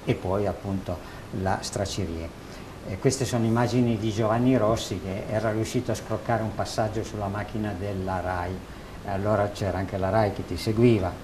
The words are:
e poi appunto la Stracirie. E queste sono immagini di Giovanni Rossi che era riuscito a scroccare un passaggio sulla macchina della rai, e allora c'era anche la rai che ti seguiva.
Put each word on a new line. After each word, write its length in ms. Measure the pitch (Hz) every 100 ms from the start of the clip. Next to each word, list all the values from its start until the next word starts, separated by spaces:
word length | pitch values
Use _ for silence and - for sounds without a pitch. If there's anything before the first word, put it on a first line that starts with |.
e 100 | -
poi 320 | 117 92 98 101
appunto 520 | 87 101 95 95 85 - - - 107
la 160 | 95 101
Stracirie. 800 | - 98 98 - 85 82 80 - - - - - -
E 120 | 95
queste 260 | 139 127
sono 220 | 123 120 113
immagini 500 | 117 120 123 120 110
di 160 | 110
Giovanni 460 | 104 110 113 123 131
Rossi 420 | 107 110 - 95
che 220 | 95 98 107
era 200 | 107 110
riuscito 380 | 107 110 127 -
a 40 |
scroccare 480 | 107 - 110 - 113
un 120 | 110
passaggio 480 | 107 98 - 107 107
sulla 260 | 98 104 98
macchina 460 | 101 101 110 104 92
della 440 | 101 95 92 92
rai, 340 | 90 90 90 92 - - - - -
e 40 |
allora 380 | 98 104 104 101
c'era 300 | - 101 90
anche 180 | 95 92
la 140 | 95
rai 240 | 110 104
che 100 | 95
ti 140 | 90 87
seguiva. 520 | - 110 123 110 90 -